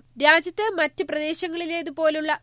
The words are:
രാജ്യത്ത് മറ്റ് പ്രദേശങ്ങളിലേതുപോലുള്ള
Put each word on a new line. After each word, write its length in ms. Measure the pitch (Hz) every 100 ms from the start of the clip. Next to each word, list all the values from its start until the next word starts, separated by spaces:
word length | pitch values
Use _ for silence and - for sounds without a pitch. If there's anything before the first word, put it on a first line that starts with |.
| - 233
രാജ്യത്ത് 460 | 294 330 349 - 440
മറ്റ് 300 | 349 302 -
പ്രദേശങ്ങളിലേതുപോലുള്ള 1300 | 320 302 311 320 359 339 330 339 311 302 311 311 311 294